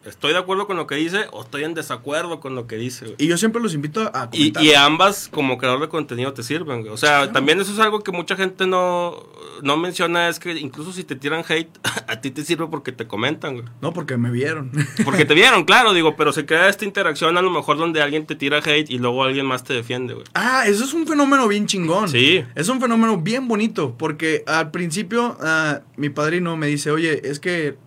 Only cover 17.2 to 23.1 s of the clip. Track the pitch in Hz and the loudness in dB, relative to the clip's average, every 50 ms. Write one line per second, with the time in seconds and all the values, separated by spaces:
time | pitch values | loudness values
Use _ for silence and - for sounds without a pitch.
17.2 | 170 160 170 180 180 185 175 151 135 - 147 143 165 170 160 156 147 143 143 156 | 0 2 2 2 2 2 0 0 0 0 0 0 0 0 2 2 0 2 0 -2
18.2 | 156 156 151 - 139 139 147 147 147 160 147 151 156 - 123 123 123 123 120 131 | -4 -4 -8 -4 -2 0 0 0 2 2 2 2 2 0 -4 -2 0 0 0 2
19.2 | 131 131 131 139 135 135 127 123 123 - 139 120 113 120 127 127 131 120 113 117 | 0 0 0 0 -2 -2 -2 -4 -4 -4 -4 -4 -4 -4 -6 -6 -6 -8 -10 -12
20.2 | - - _ 175 202 240 262 269 240 208 202 202 247 277 285 339 320 302 311 294 | -16 -6 _ -2 0 0 0 2 2 2 2 2 0 -2 -2 -4 -2 0 2 2
21.2 | 285 277 277 269 247 208 202 208 208 - - 190 175 156 165 196 214 185 139 120 | 4 4 4 4 4 2 2 0 -2 -2 -2 -2 0 0 0 0 0 0 2 4
22.2 | 127 143 175 185 131 - - 135 156 190 262 254 262 247 226 226 226 226 | 4 4 4 2 0 -4 -6 -4 -2 -2 -2 0 0 0 2 2 4 2